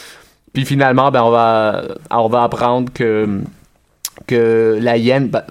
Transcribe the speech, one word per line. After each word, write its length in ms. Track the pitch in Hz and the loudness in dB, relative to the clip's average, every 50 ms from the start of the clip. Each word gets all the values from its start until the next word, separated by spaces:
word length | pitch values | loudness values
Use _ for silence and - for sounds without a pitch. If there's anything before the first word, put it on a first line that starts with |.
| - - - - - _ _ _ _ _ | -20 -20 -20 -20 -20 _ _ _ _ _
Puis 120 | - 127 135 | -6 -6 -4
finalement, 460 | 135 143 139 139 131 127 131 135 139 | -2 0 2 2 2 4 4 2 2
ben, 140 | 131 123 117 | 2 2 2
on 60 | 117 | 4
va, 500 | 117 117 117 113 113 110 107 107 101 - - - - - - - | 4 4 2 2 2 2 0 0 -2 -4 -6 -10 -12 -16 -10 -4
on 160 | - 117 113 110 | -2 0 0 0
va 160 | 120 120 120 | 0 0 0
apprendre 480 | 117 - 113 123 120 123 127 127 123 - | 0 -2 -2 -2 -2 0 -2 -4 -6 -6
que, 320 | - 120 113 107 107 107 104 101 98 - - - _ _ _ _ _ _ _ _ _ - - - - - - | -4 -2 -2 -2 -2 -2 -4 -4 -6 -8 -10 -14 _ _ _ _ _ _ _ _ _ -16 -16 -16 -14 -6 -2
que 500 | 123 117 117 113 113 113 113 110 110 107 | 0 0 2 2 2 2 2 2 0 0
la 160 | 117 120 120 | 0 0 0
hyène, 300 | 120 113 120 127 139 135 | 0 2 2 2 0 0
ben, 160 | 113 - 110 - - | -2 -4 -6 -6 -8